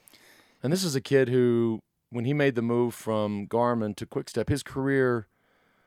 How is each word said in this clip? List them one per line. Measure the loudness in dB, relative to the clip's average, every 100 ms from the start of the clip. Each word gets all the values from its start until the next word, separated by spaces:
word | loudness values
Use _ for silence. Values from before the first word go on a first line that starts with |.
| -20 -20 -20 -20 _ _
And | -2
this | 0
is | 0 -2
a |
kid | 2 4 4
who, | 4 4 4 2 -2 -8 _ _
when | -6 -2
he |
made | 0 2 0
the |
move | 0 0 0
from | -2 -2 -2 0 -4 -2
Garmin | 0 0 0 -4 -6
to | -8
Quick | -8 -6
Step, | -4 -2
his | -4
career, | -4 -4 0 2 2 0 -4 _ _ _ _ _